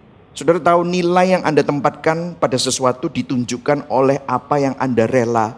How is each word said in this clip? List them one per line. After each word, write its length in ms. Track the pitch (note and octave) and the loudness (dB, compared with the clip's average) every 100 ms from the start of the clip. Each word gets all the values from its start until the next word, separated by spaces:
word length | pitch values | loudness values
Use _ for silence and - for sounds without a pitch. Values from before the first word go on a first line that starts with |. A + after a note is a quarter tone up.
| - - - | -20 -20 -20
Saudara 240 | - D3 F3 | -6 0 2
tahu 300 | F3 F3 F3 | 4 2 2
nilai 500 | F3+ E3+ F3+ F#3 F3+ | 0 2 2 2 2
yang 60 | D3 | 2
Anda 160 | D3 | 0
tempatkan 800 | C#3+ C#3+ D3 - D#3+ E3 F3 D#3+ | 0 0 -2 -2 -2 -2 -4 -4
pada 180 | C3+ B2+ | -2 -2
sesuatu 540 | C3 B2 B2+ B2 C3 | -2 0 0 -2 -4
ditunjukkan 800 | B2+ B2 B2+ A#2 B2 C#3+ D3 - | -6 -4 -4 -4 -4 -2 -2 0
oleh 320 | A#2+ C3+ C#3+ - | 0 2 0 -2
apa 320 | B2+ - D3 | -6 -2 -2
yang 160 | C#3 B2+ | -2 -2
Anda 260 | C3 A#2 A2+ | -2 0 2
rela 480 | C3 A#2 A#2 A2 | 2 2 0 -2